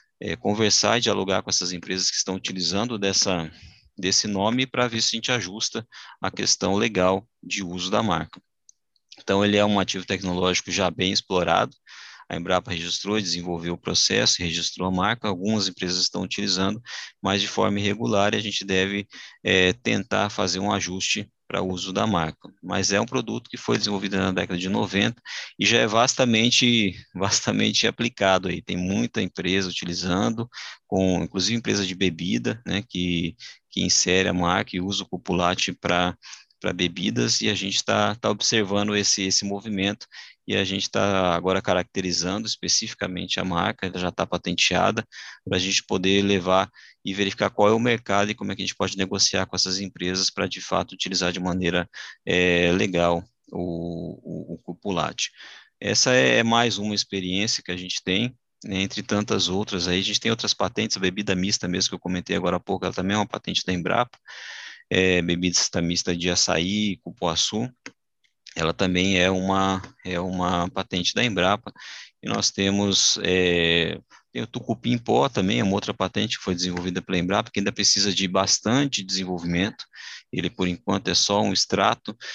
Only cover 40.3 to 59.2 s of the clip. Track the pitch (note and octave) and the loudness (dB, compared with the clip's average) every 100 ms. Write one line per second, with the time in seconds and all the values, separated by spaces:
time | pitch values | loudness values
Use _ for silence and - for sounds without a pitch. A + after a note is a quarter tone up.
40.3 | - - G2+ F#2+ G2 - G#2+ G2+ F#2+ F2+ | -16 -4 -2 0 -2 -2 0 2 2 2
41.3 | E2+ F2+ F#2+ G2 F2+ F2+ G2 F#2 E2 F2 | 2 0 0 2 0 0 -4 -2 -2 -2
42.3 | G2+ A2 - E2+ - A2+ - F#2+ F2+ F2+ | -4 -4 -6 0 0 -2 -6 -6 -6 -4
43.3 | - F#2 F2 G2 - F#2 F2+ F2+ - F#2+ | -2 0 0 0 -2 -6 -2 -4 -2 -2
44.3 | F2 F2+ F2 - F2+ G2 A2 - - - | -2 -2 0 2 4 2 2 -4 -12 -18
45.3 | - - F#2 F#2+ G2 - G2+ F#2+ G2 G2+ | -14 -4 -2 0 -2 0 0 4 4 4
46.3 | G2 F2+ F#2 G2 - - _ - G2 G2 | 4 4 2 2 -6 -20 _ -6 -2 -2
47.3 | - G2 - G#2 A2+ A#2+ A2+ - G2+ G#2 | 0 -2 4 4 4 2 0 0 0 0
48.3 | G#2+ G2+ F#2+ F#2+ - F#2+ F#2+ F#2+ G2 - | -2 -6 -6 -6 -2 -4 -2 -2 0 0
49.3 | G2 F#2+ F#2 F#2 F#2+ G2 - F2+ F#2 F#2+ | 0 -2 -2 -2 -2 -6 -6 -4 -2 -2
50.3 | - F#2+ - - F2+ F2+ - F#2 F#2 F2+ | -2 -4 -4 -2 -2 -2 -6 -4 -2 -2
51.3 | F2+ F2+ F2+ F2 F2 E2+ - - - - | -2 -2 0 0 0 -2 -8 -16 -12 -2
52.3 | F2+ F2+ F2 F2 F2+ G#2 F2 F2 E2+ - | 2 4 4 4 4 2 2 2 0 -4
53.3 | _ - E2+ F2 E2+ E2+ E2+ E2+ - - | _ -12 -8 -6 -6 -6 -8 -10 -12 -10
54.3 | E2+ - - - - G3+ F3 - - - | -10 -10 -14 -12 -10 -4 -2 -2 -4 -8
55.3 | - - - - - G2 G#2+ C3 B2+ C3 | -8 -20 -20 -20 -8 -2 2 4 4 6
56.3 | A#2 A2+ A#2 A#2+ G2+ G#2 G#2 - G2 F2+ | 4 4 4 2 0 -2 -2 -4 -4 -2
57.3 | F#2+ G#2+ - - F2+ F#2 - - F#2 B2 | -2 -2 -2 -4 -8 -6 -6 0 0 0
58.3 | - _ _ G#2 F#2+ G2 - - G#2 | -6 _ _ -6 -2 -2 -4 -2 0